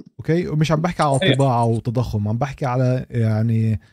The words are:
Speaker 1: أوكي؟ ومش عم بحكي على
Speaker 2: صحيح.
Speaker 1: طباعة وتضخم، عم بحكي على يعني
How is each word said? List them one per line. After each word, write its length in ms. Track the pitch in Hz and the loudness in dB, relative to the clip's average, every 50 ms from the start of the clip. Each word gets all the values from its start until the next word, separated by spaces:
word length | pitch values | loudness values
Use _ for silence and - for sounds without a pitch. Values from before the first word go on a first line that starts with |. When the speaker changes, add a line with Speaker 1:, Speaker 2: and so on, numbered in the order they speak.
| - - _ - | -14 -16 _ -10
Speaker 1:
أوكي؟ 300 | - - 160 175 - 135 | -4 -2 0 0 0 -2
ومش 240 | 147 156 156 151 160 | 0 0 2 2 2
عم 80 | 151 | 0
بحكي 220 | 160 175 170 - 156 | 0 -2 0 0 0
على 160 | 143 135 135 | 2 2 2
Speaker 2:
صحيح. 160 | 190 - - | 2 2 2
Speaker 1:
طباعة 280 | 131 139 135 120 120 117 | 4 4 2 2 2 2
وتضخم، 640 | 117 113 110 - 123 113 127 117 - 117 107 104 104 | 2 0 -2 -2 -4 -2 -2 -2 -2 -2 -2 -2 -2
عم 100 | 113 117 | -2 -2
بحكي 280 | 143 135 139 - 151 | -4 -4 -6 -6 -4
على 400 | 127 123 131 127 127 127 127 - - | -2 0 0 0 0 0 -2 -4 -4
يعني 720 | 123 120 113 110 110 107 110 117 113 113 110 110 107 - - - | -2 -2 0 0 0 0 0 2 2 2 2 0 0 -2 -6 -12